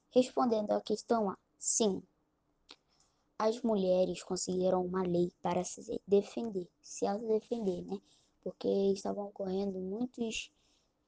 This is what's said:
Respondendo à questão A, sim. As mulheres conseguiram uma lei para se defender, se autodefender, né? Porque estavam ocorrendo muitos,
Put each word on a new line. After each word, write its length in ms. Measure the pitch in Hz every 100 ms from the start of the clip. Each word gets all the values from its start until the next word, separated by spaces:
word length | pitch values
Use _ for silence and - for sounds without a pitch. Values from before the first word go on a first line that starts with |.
| _
Respondendo 600 | 247 247 - 254 220 208
à 100 | 208
questão 480 | - 214 - 233 202
A, 80 | - _ -
sim. 460 | - - 220 190 - _ _ _ _ _ - - _ _ _ _ _ -
As 220 | 220 240
mulheres 600 | 226 214 185 185 185 175
conseguiram 640 | - 185 - 185 185 185 180
uma 160 | 185
lei 300 | 185 175 175 -
para 220 | 180 180
se 360 | 180 - - - -
defender, 640 | 202 202 - 233 190 175 _
se 260 | - - 196
autodefender, 760 | 202 233 214 - 233 202 175 175
né? 120 | 196 _ _ _ _
Porque 240 | 185 - 196 196 196
estavam 340 | 196 202 196 202
ocorrendo 520 | - 196 190 202 185
muitos, 720 | 185 208 247 - 226 220 - _ _ _ _ _